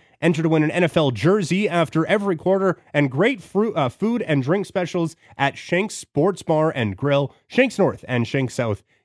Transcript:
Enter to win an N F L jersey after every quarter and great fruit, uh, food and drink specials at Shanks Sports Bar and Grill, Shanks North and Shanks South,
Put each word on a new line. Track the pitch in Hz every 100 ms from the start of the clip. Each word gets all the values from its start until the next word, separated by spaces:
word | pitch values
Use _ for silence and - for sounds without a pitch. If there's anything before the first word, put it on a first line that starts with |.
| _ _
Enter | 165 160
to | 160
win | 160
an | 151
N | 175 175
F | -
L | 147
jersey | 113 143 214 165 185 208
after | 170 160 156 156
every | 202 202 165
quarter | 180 196 190 170 _
and | 147 143
great | 127 214 247
fruit, | - 190 220 170
uh, | 131
food | - 208 233
and | 208 147
drink | 127 196 190
specials | 190 175 180 165 - _ -
at | 139 -
Shanks | - 175 208 -
Sports | - - 175 185
Bar | - 156 156
and | 139 110 95
Grill, | 143 143 139 - _
Shanks | - 262 -
North | 165 95 -
and | 123 117
Shanks | 139 127
South, | - 117 101 _ _